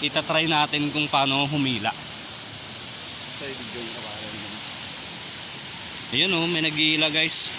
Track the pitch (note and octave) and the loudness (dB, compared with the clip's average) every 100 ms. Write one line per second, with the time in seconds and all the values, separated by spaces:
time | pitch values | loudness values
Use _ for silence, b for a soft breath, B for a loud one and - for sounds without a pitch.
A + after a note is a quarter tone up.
0 | D3 D#3+ D3+ D#3+ D#3+ D3+ D3+ D3+ D3 C#3+ | 0 0 2 2 4 4 4 2 0 0
1 | D3 C#3+ C#3 C3+ C#3+ D3 C3+ A#2 G#2+ - | 2 2 4 2 2 2 2 2 -2 -4
2 | - - - - - - - - - - | -10 -10 -10 -12 -12 -12 -12 -10 -10 -10
3 | - - - - C#3 B2+ A#2 A#2+ A2+ A#2 | -10 -10 -10 -8 -8 -6 -8 -6 -6 -6
4 | A2 G#2+ G#2+ G#2+ G#2 G#2+ - - - - | -8 -8 -6 -6 -8 -8 -8 -8 -8 -8
5 | - - - - - - - - - - | -8 -10 -10 -10 -8 -8 -8 -8 -8 -8
6 | - B2 F#3 E3+ E3+ E3+ D#3 D3+ D#3 D#3 | 0 2 4 4 4 4 2 4 4 6
7 | D#3 D3+ D#3 - - | 4 4 4 6 4